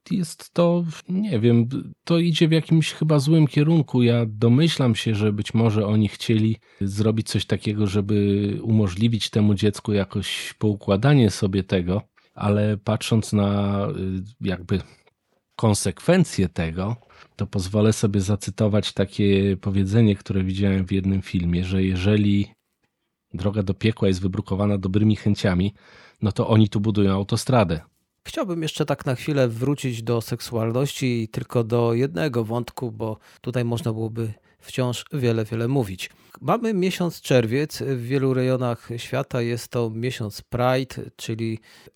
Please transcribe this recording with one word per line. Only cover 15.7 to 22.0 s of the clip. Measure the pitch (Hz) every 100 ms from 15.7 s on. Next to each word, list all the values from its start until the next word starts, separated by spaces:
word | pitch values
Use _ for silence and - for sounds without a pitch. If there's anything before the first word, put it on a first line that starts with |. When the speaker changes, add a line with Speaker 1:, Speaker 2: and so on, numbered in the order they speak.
| 101 98 - - 185 - - 90
Speaker 1:
tego, | - 82 85 101 117 _ - - -
to | 98
pozwolę | 101 92 107 107
sobie | - 110 101
zacytować | 92 101 - - 107 104 -
takie | - 95 - 101 98 101 92
powiedzenie, | 104 98 95 113 110 101
które | - 98
widziałem | 95 95 98 95 90
w |
jednym | 95 95 95
filmie, | - 92 85 87
że | 92 95
jeżeli | 95 92